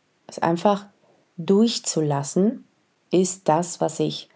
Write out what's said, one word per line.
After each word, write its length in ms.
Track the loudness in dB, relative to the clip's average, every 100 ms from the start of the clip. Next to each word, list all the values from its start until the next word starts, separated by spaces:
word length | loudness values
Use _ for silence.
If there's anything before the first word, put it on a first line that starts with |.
| _ _ -12
es 120 | -2
einfach 480 | 0 2 0 0 -4 _ _ _ _ -8
durchzulassen, 1300 | 0 2 2 0 -4 -2 0 -2 -2 0 0 -2 -12 _ _ _ _
ist 360 | 0 0 0 0
das, 320 | 2 0 -4
was 200 | -4 -2
ich 280 | -4 -4 -16